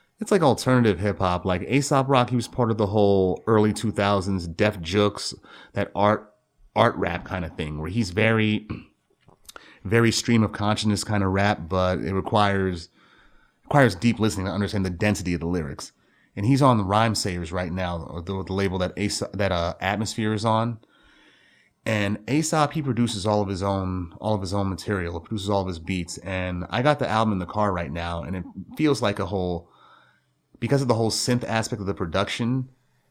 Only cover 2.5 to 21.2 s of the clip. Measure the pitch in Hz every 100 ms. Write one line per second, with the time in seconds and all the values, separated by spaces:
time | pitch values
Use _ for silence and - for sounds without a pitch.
2.5 | - 113 107 101 107 101 98 92 90 -
3.5 | 110 107 104 110 104 101 101 95 95 85
4.5 | 82 104 104 82 104 104 - - - -
5.5 | - - 104 98 - 104 107 - _ _
6.5 | _ _ 110 117 - 90 85 - 92 92
7.5 | - 78 76 80 110 98 92 110 110 107
8.5 | 107 - - - _ _ _ _ _ -
9.5 | - - - 92 113 117 104 - 117 101
10.5 | - 104 107 107 101 - 104 95 98 101
11.5 | 104 82 92 92 92 65 95 - 110 101
12.5 | 98 95 87 - _ _ _ _ _ _
13.5 | _ - 147 123 90 120 104 107 98 92
14.5 | 90 101 104 95 87 104 101 90 85 85
15.5 | 87 73 - - _ _ _ _ - 104
16.5 | 135 139 113 95 104 113 104 104 87 82
17.5 | 92 90 92 90 87 76 80 87 98 95
18.5 | 98 98 92 90 - 104 - - 98 98
19.5 | 87 85 - 95 104 110 - 107 107 113
20.5 | 110 120 113 _ _ _ _